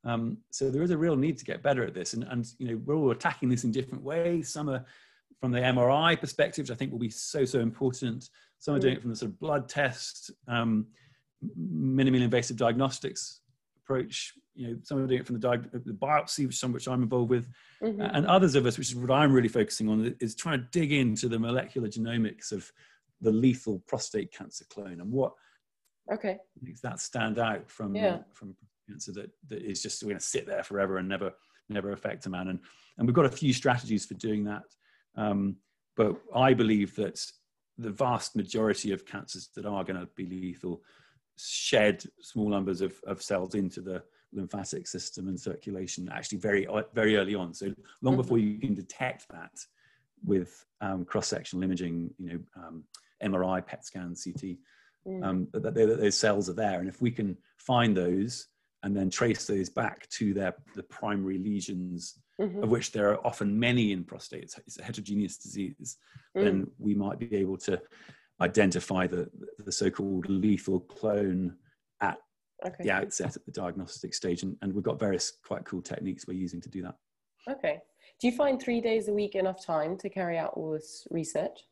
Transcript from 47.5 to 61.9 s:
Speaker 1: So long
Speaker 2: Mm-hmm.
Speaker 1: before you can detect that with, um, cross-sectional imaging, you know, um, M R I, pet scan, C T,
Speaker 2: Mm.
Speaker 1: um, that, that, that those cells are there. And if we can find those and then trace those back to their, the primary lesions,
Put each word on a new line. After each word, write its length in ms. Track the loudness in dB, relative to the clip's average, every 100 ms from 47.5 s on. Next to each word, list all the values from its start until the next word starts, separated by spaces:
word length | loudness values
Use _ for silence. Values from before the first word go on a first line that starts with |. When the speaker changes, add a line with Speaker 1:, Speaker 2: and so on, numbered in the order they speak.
Speaker 1:
So 140 | -6 -8 -10 -16 -2
long 120 | 2
Speaker 2:
Mm-hmm. 80 | 2
Speaker 1:
before 160 | 4 4
you 220 | 2 0
can 140 | -2
detect 540 | -2 -4 -6 -6 -6 -16
that 280 | -16 -16 -18 -20 _ _ _ _ _
with, 420 | 0 0 0 -12 _ _
um, 240 | -6 -4 -2
cross-sectional 580 | -2 -2 -4 -4 -4
imaging, 500 | -2 -2 -2 -4 -6 -8
you 100 | -10
know, 100 | -10 -10 -18
um, 220 | -16 -16 -18 -20 _ _
M 120 | -2
R 100 | 0 2
I, 160 | 0
pet 240 | -4 -14 -12
scan, 300 | -10 -10 -8
C 180 | -10
T, 260 | -8 -10 -10 _ _ _ _ -10
Speaker 2:
Mm. 160 | -6
Speaker 1:
um, 240 | -2 -2 -2
that, 80 | -2
that, 140 | -2 4
that 240 | 4 6
those 180 | 4 4
cells 320 | 4 2 0
are 40 |
there. 260 | 0 0 0
And 100 | -4
if 100 | 0
we 100 | 0
can 260 | 0 -4 -4 _ _
find 380 | 2 4 6 4
those 520 | 4 2 0 -4 -14 _ _ _
and 140 | -4 0
then 120 | 0
trace 360 | 2 2 2 0
those 240 | 0 0
back 380 | -2 -2 -4 -14
to 240 | -2 0
their, 220 | 2 -2 -4 -14 -14
the 80 |
primary 540 | -14 -6 -2 0 0 -2
lesions, 840 | -2 -2 -4 -6 -6